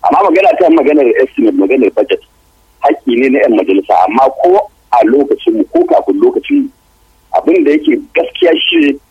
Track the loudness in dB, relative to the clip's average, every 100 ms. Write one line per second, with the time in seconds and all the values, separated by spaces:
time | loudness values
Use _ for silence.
0 | 0 2 2 2 2 2 2 2 2 2
1 | 0 0 -2 0 -2 0 -2 0 0 0
2 | -4 -4 -8 _ _ _ _ _ -2 -2
3 | -2 -2 0 0 0 0 0 -2 0 0
4 | 0 0 -2 0 0 2 0 _ _ -2
5 | 0 0 0 -2 -2 -2 -2 -2 0 0
6 | 0 0 0 -2 -2 -2 -2 _ _ _
7 | _ _ _ -4 0 0 2 0 0 -4
8 | -4 -6 -6 -2 0 0 0 0 0 -2
9 | _